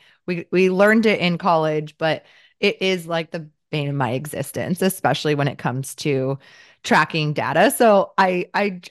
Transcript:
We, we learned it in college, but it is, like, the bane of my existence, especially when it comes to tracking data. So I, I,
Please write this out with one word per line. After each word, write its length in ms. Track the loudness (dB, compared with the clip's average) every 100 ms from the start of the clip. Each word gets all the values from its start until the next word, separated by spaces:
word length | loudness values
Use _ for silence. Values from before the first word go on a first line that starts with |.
| _ _ -8
We, 200 | -8 -2
we 200 | 2 2
learned 360 | 4 4 4 2
it 140 | 2
in 180 | 0 0
college, 580 | 0 2 2 -2 -6 -4
but 280 | -4 -4 _ _ _ -2
it 240 | -2 0
is, 240 | -2 -2 -2
like, 240 | -6 -4
the 180 | -10 -12 _ _
bane 180 | -6 -4
of 60 |
my 160 | -2 -2
existence, 720 | -4 -6 -8 -8 -6 -4 -2
especially 540 | -2 0 -2 0 -2 0
when 100 | -2
it 100 | -4
comes 380 | -6 -6 -8
to 420 | -6 -4 -2 -2 -6 _ -20 -20 _
tracking 500 | 0 2 2 0 -2
data. 380 | -2 -2 2 2
So 420 | 4 4 4 2 0
I, 300 | 0 0 -2
I, 260 | -2 -4 -4 -8